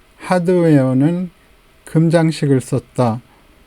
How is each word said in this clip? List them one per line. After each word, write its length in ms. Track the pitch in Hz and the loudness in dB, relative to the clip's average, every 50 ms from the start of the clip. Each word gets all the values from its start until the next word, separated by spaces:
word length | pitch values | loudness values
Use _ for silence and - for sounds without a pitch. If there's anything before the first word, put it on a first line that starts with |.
| _ _ _ | _ _ _
하드웨어는 1120 | _ - - 185 185 170 175 185 180 170 165 151 143 131 131 131 131 139 156 175 175 185 170 _ _ _ _ _ _ _ _ _ _ _ | _ -6 -2 -2 -2 0 0 0 2 2 4 4 4 2 2 0 0 0 0 0 -2 -6 -8 _ _ _ _ _ _ _ _ _ _ _
금장식을 760 | - - 160 165 170 160 170 160 160 151 - 160 143 139 131 | -4 -2 0 0 2 2 2 0 0 -2 -2 -2 0 0 0
썼다. 600 | - - 143 120 - _ _ - 127 117 110 117 - _ _ _ _ _ _ _ _ | -2 -4 -6 -6 -6 _ _ -2 -2 -2 -2 -4 -10 _ _ _ _ _ _ _ _